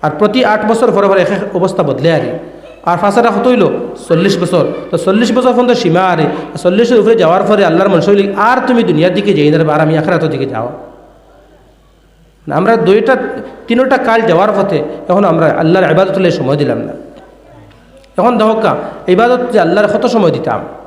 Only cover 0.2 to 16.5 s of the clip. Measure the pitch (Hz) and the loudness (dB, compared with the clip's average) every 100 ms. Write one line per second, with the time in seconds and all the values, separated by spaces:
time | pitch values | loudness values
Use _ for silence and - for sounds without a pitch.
0.2 | 208 240 226 214 214 226 226 196 202 196 | -2 0 0 0 0 0 2 2 2 2
1.2 | 175 190 - 180 185 - 156 131 151 160 | 0 -2 -4 -4 -2 -2 -2 0 0 0
2.2 | 120 110 - - - - - 170 202 208 | -2 -8 -12 -20 -20 -10 -4 0 0 2
3.2 | 233 202 247 247 175 - - - - 165 | 0 0 0 2 2 -2 -8 -12 -2 0
4.2 | 190 180 170 180 139 - - 170 - 202 | 2 0 0 0 -2 -4 -6 -4 0 0
5.2 | 233 233 254 233 247 247 170 170 185 165 | 2 2 2 2 2 2 2 0 0 0
6.2 | 147 - - - 180 196 240 240 208 226 | -2 -4 -10 -2 0 2 2 4 4 2
7.2 | 165 180 202 208 185 160 196 180 151 202 | 2 2 2 2 2 2 2 2 2 2
8.2 | 202 - 214 254 247 247 190 151 175 185 | 0 0 0 0 0 0 2 2 2 0
9.2 | 202 156 147 151 156 151 156 156 156 170 | 0 2 2 2 2 2 2 0 0 -2
10.2 | 156 135 131 113 120 - - - - - | -2 -4 -6 -6 -8 -10 -18 -20 -20 -20
11.2 | _ - _ _ _ _ _ _ _ _ | _ -20 _ _ _ _ _ _ _ _
12.2 | _ _ - 143 196 226 160 208 220 262 | _ _ -4 0 2 2 4 2 2 -2
13.2 | 262 - - - - 233 262 269 247 226 | -2 -10 -14 -18 -4 0 2 0 0 0
14.2 | 190 165 208 202 - 160 143 - - 180 | 2 2 2 0 -2 -2 -4 -10 -2 0
15.2 | 202 165 160 - 160 185 170 160 190 190 | 2 2 2 2 2 2 2 2 0 0
16.2 | 180 - 131 | 0 0 -2